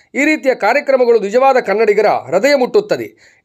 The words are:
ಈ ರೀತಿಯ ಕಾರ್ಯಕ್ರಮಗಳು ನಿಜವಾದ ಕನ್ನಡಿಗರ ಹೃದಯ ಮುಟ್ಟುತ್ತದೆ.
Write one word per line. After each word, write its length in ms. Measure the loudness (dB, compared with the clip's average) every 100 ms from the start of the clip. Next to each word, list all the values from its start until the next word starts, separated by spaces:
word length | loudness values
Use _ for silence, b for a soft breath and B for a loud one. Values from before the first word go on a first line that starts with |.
| b
ಈ 100 | -4
ರೀತಿಯ 300 | -2 0 -2
ಕಾರ್ಯಕ್ರಮಗಳು 640 | -2 0 -2 0 0 2 0
ನಿಜವಾದ 360 | 0 0 2 2
ಕನ್ನಡಿಗರ 500 | 0 -2 0 2 2
ಹೃದಯ 480 | -2 -2 -2 2
ಮುಟ್ಟುತ್ತದೆ. 840 | 0 2 0 0 -6 -6 _ _ _